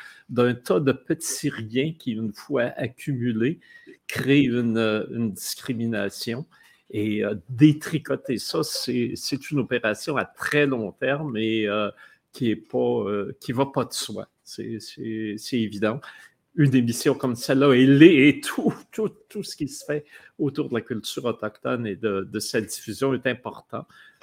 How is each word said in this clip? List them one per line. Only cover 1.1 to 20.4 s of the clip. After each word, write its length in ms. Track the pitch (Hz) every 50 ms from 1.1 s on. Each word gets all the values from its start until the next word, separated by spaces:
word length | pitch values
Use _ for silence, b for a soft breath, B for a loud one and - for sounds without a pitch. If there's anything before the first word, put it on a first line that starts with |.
| 165 151 - - - - - 143
riens 420 | - - 113 107 110 127 135 160 160 -
qui, 140 | - 131 110
une 180 | 110 113 107
fois 400 | 101 - - - 143 127 120 123 - -
accumulés, 840 | 131 117 - - - - 139 120 117 123 113 110 113 139 170 B B B B B B B B B _ -
créent 380 | - - - 131 139 143 143
une, 320 | 123 117 123 120 117 110 113
euh, 280 | 113 110 107 107 - -
une 220 | - 117 117 110 95
discrimination. 1120 | - - - - - - - 127 110 117 117 117 104 101 101 - - - 120 113 123 156 b b b b b b b b -
Et, 340 | - 110 104 107 104 107 104
euh, 100 | 104 107 98 - -
détricoter 880 | 127 113 147 151 147 151 - - - 151 - - 135 127 - - 127 101
ça, 260 | - - - 165 160
c'est, 480 | - - - - - 123 123 120 95 87
c'est 360 | - - - 147 135 - -
une 80 | 151 143
opération 560 | 113 - 127 120 - 110 107 - - - 147
à 80 | 127 98
très 420 | - - - - - - 147 147
long 280 | 139 135 120 110 92 -
terme 420 | _ 131 131 139 147 160 147 117
et, 320 | 107 110 110 110 110 107 104
euh, 240 | 101 107 104 101 b b b b b b _ _
qui 200 | - - 135 117
est 40 | 107
pas, 220 | 107 - - - 127
euh, 580 | 127 123 120 117 104 98 104 101 101 117 135 -
qui 100 | - -
va 140 | 123 120 139
pas 180 | 135 - 143 120
de 100 | 113 -
soi. 360 | - - - 107 101 - - _ _ _
C'est, 340 | - - - 104 113 113 107
c'est, 560 | - - - - 117 113 110 110 110 107 101 107
c'est 220 | - - - 123
évident. 400 | 110 104 98 101 107 107 113 - B B B B B B B B _ _ _
Une 200 | - 147 139 127
émission 380 | 131 120 117 117 - - 147 135
comme 220 | 139 - 127 120
celle-là, 380 | 120 - - 139 131 139 143 131
et 120 | 123 131
les, 420 | 135 139 139 156 180 180 135 131 147
et 140 | 139 -
tout, 320 | - - - - - 262 - - - _
tout, 180 | - - 220 196 - - _ _
tout 140 | - 208 185
ce 120 | - -
qui 140 | - 151 131
se 160 | - - -
fait 180 | - 147 151 147 B B B B B B
autour 280 | -